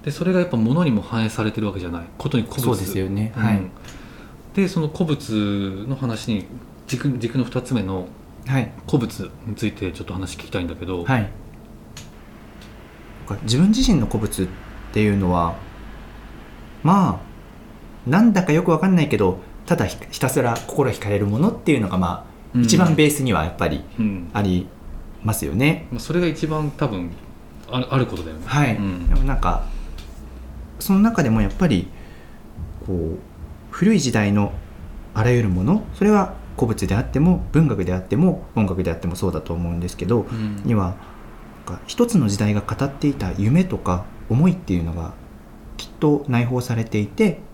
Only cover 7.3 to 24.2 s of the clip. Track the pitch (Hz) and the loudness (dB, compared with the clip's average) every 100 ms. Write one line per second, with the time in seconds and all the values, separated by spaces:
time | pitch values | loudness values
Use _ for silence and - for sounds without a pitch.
7.3 | 135 117 127 123 123 95 92 92 - - | -2 0 -2 -2 -2 -2 -4 -6 -14 -20
8.3 | - - 135 107 - - 143 113 - 92 | -16 -2 -2 -2 -6 -2 0 0 -6 -12
9.3 | - - 104 110 - 95 85 - 90 90 | -12 -10 -4 -4 -2 -6 -6 -8 -6 -6
10.3 | - - 101 87 85 90 92 87 127 98 | -10 -8 -6 -6 -6 -6 -6 0 0 0
11.3 | - - - - - - - - - - | -8 -16 -18 -20 -20 -18 -18 -18 -18 -20
12.3 | - - - - - - - - - - | -20 -20 -18 -18 -18 -20 -20 -20 -18 -10
13.3 | 101 110 123 190 220 262 180 110 107 107 | -8 0 4 4 6 4 4 2 0 -2
14.3 | - 92 - - - - 107 107 98 92 | -2 -4 -4 -16 -16 -6 0 2 4 2
15.3 | 87 85 92 - - - - - - - | 2 0 -2 -12 -16 -16 -16 -16 -16 -18
16.3 | - - - - - 151 196 170 92 - | -18 -18 -18 -18 -2 2 4 4 0 -8
17.3 | - - - - - - - - 160 233 | -18 -20 -20 -20 -20 -18 -10 2 6 6
18.3 | 190 180 151 - 160 185 180 156 107 98 | 6 4 4 4 4 4 4 4 4 2
19.3 | 92 - - - 175 98 - - - 131 | 2 -8 -16 -2 0 0 -4 -12 -2 0
20.3 | 147 120 117 - - 127 110 104 101 101 | 2 2 0 -4 0 0 0 -2 0 2
21.3 | 107 185 233 - 139 98 92 87 87 - | 2 2 2 2 2 2 0 0 -2 -8
22.3 | - - 123 117 - 175 151 151 143 131 | -18 -2 2 6 6 6 6 4 4 0
23.3 | 87 80 - 101 - - - 107 98 | 2 0 0 -2 -2 -6 -2 -2 -2